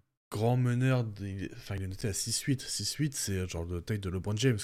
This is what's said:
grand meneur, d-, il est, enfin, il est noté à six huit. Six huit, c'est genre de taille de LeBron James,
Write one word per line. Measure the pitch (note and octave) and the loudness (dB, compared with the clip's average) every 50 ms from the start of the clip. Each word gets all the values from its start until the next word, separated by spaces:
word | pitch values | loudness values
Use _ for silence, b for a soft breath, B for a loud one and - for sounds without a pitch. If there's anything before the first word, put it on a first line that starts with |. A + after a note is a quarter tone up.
| - _ _ _ _ - | -20 _ _ _ _ -6
grand | - G#2 A2 A#2 B2 | -2 2 2 4 4
meneur, | B2+ B2+ B2 A#2+ B2 B2+ C3 C3 B2 A#2+ | 4 4 4 4 4 4 4 4 4 2
d-, | A2 G2+ G2 G2+ G2+ | 0 -2 -4 -4 -4
il | G2 G2 F#2 | -4 -4 -4
est, | - - | -6 -6
enfin, | - - - G2+ | -8 -8 -6 -4
il | G2 F#2+ | -4 -4
est | |
noté | F#2 F#2+ - - | -4 -4 -2 -2
à | G#2+ F#2+ | -2 -2
six | - - A#2 A2 - | -2 -2 -2 -2 -2
huit. | - - C3+ B2+ | 0 0 0 0
Six | - - - - G2+ - - | -2 -6 -6 -4 -4 -4 -2
huit, | - D3+ D3 C3+ | 0 -2 0 0
c'est | - - - G2 F#2 F#2 | -2 -2 0 0 0 -2
genre | F2+ - E2+ E2+ | -2 -2 -4 -4
de | F2 F2+ F2 | -2 -4 -4
taille | E2 - A2 G#2 | -2 -2 -2 -2
de | G2+ F2+ | -2 -2
LeBron | E2+ F#2 E2 G2+ G#2 | -2 -2 -2 -2 0
James, | G#2+ B2+ C3+ A#2 G2+ | 4 4 4 4 4